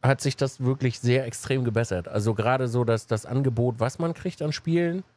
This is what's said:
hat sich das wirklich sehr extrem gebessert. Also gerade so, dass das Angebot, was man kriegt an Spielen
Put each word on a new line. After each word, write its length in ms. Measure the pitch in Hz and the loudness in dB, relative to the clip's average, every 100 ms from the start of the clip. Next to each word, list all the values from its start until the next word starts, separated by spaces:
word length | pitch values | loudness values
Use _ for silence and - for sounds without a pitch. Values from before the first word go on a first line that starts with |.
hat 180 | 131 135 | 2 2
sich 160 | 143 - | 0 0
das 240 | 135 - | -2 0
wirklich 380 | 127 135 127 - | -2 0 -2 0
sehr 260 | 123 127 123 | 2 2 0
extrem 380 | - - 135 | -6 -2 0
gebessert. 440 | 120 110 117 92 85 | 0 0 0 -2 -2
Also 260 | 107 104 | -2 0
gerade 340 | 110 110 131 127 | 0 2 2 0
so, 160 | 120 | 0
dass 220 | 117 113 - | 2 0 0
das 180 | 110 | -4
Angebot, 520 | - 127 135 113 123 113 | -2 -2 0 2 0 0
was 200 | 113 - | -2 -2
man 160 | 165 | -4
kriegt 280 | 165 185 - | -4 -6 -4
an 100 | 151 | -4
Spielen 520 | - - 170 170 185 - | -4 0 2 2 -2 -8